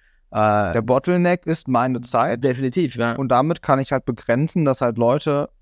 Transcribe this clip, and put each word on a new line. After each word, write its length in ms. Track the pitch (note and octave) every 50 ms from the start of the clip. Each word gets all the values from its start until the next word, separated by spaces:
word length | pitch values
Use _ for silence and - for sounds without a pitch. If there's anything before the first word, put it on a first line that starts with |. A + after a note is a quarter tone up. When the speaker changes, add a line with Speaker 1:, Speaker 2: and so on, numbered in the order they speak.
| _ _ _ _ _ _
Speaker 1:
äh, 420 | - G#2+ G#2+ G#2+ G#2 G#2 G2+ F#2
Speaker 2:
Der 100 | E2+ A#2
Bottleneck 640 | A2 A#2+ B2+ C3+ - F3+ F3+ F3+ F3 F3 F3+ F3 -
ist 200 | E3 D#3+ - -
meine 340 | C3+ B2+ A#2 B2 C3 B2+ A#2
Zeit. 440 | A#2+ - - A#2 B2 D#3 A#2 A#2+ C3
Speaker 1:
Definitiv, 500 | C3+ B2 B2+ C3+ B2+ B2 F#3 E3+ B2+ A#2+
ja. 220 | A#2+ A#2 A#2 A#2
Speaker 2:
Und 120 | B2+ C3+ A#2+
damit 300 | B2+ B2 C#3 D#3+ E3+ -
kann 180 | - - C#3 C3+
ich 100 | C3+ -
halt 140 | C#3+ C3 -
begrenzen, 600 | - A#2 - - - - B2+ D3+ D#3+ - F3+ D#3
dass 180 | C#3 C3 -
halt 160 | C3 A#2+ A2+ A2+
Leute, 520 | A#2+ A#2 C3 D3 - D#3 C#3+ C#3+ C#3+ - _ _